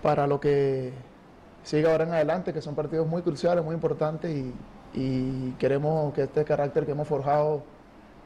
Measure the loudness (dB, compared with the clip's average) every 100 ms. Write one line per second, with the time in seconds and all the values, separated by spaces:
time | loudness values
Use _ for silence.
0 | 0 2 2 2 2 4 2 0 -4 -10
1 | -16 -20 -20 -20 -20 -20 -2 2 4 4
2 | 2 2 2 0 -2 -6 -6 -4 -2 0
3 | 0 0 -2 0 2 2 0 -2 -2 0
4 | -2 -2 -4 -4 -6 -8 -14 -20 -12 -4
5 | -2 0 -2 -4 -6 0 2 2 2 0
6 | 0 0 0 0 2 2 0 0 0 -2
7 | -2 -2 2 2 2 0 -4 -20 -20 -20
8 | -20 -20